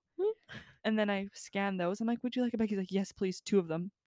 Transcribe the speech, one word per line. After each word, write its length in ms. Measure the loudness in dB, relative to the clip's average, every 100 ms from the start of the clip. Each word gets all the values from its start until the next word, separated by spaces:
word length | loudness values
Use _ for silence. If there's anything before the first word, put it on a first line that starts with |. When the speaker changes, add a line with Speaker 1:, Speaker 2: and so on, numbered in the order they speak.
| _ -2
Speaker 1:
<laughs> 160 | -2 -2 _ -18 -18 -6
Speaker 2:
And 140 | -2 0
then 120 | 2
I 180 | 0 -4
scan 440 | -10 -8 -2 -2 0
those. 220 | 0 0
I'm 60 | -2
like, 160 | -2
"Would 120 | -2 0
you 60 |
like 100 | 0
a 40 | 2
bag?" 120 | 2
He's 80 | 2
like, 140 | 0
"Yes, 200 | 0 0
please, 300 | 0 -2 -2
two 180 | 2 4
of 80 | 4
them. 240 | -2 -4 -10